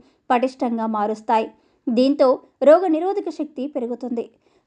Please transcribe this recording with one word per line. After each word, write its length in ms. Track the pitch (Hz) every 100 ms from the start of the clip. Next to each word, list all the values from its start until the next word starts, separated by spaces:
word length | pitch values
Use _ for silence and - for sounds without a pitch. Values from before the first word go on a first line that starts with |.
| - _ -
పటిష్టంగా 560 | 247 262 262 247 233 226
మారుస్తాయి. 640 | 214 208 214 - 226 220 - _ _ -
దీంతో 520 | 233 262 285 262 269 - -
రోగనిరోధక 680 | 269 339 370 311 359 403 403
శక్తి 360 | 311 302 - 277
పెరుగుతుంది. 640 | 294 240 240 247 233 - _ _ _